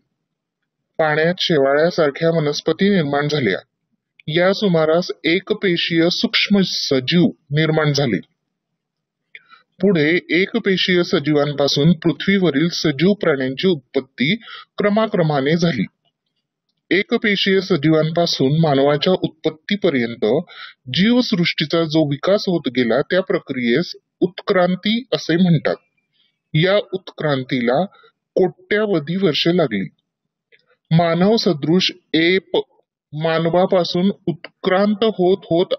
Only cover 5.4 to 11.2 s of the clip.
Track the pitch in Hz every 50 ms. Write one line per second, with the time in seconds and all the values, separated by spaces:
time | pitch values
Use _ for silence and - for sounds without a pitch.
5.4 | - - 214 208 - 190 170 165 - - 165 165 165 175 - - - 240 - -
6.4 | - - 202 202 180 - - - - - 139 131 127 127 160 180 165 110 - -
7.4 | _ - 143 151 160 156 156 156 151 151 143 139 143 123 98 87 - _ _ _
8.4 | _ _ _ _ _ _ _ _ _ _ _ _ _ _ _ _ _ _ - -
9.4 | - _ - - _ _ _ - 185 202 190 160 143 151 170 180 - - 147 170
10.4 | 190 - - 226 - 202 190 175 - - 180 175 175 - - 170